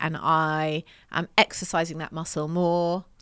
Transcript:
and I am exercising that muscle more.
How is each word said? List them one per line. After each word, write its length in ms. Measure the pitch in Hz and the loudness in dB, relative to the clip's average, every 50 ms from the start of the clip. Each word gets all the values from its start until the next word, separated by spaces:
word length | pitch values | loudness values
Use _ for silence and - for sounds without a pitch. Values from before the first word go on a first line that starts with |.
and 160 | - 160 160 | -4 -4 -4
I 680 | - - 147 160 160 160 156 156 156 156 156 151 160 - - - - _ _ - | -2 0 2 2 2 2 2 0 -2 -2 -2 -2 -4 -6 -10 -18 -20 _ _ -6
am 160 | 160 175 - - 214 | -6 -6 2 4 4
exercising 600 | 214 - - - 190 - - 170 165 165 151 160 | 4 4 2 -4 -6 -2 0 0 0 0 -4 -8
that 140 | 156 - - | -10 -8 -8
muscle 360 | 160 165 - - 156 151 151 | -8 -6 -4 -4 -4 -2 -2
more. 560 | 165 175 180 170 170 175 170 170 175 190 - - - - | 0 0 2 2 2 2 2 0 0 -2 -4 -10 -18 -10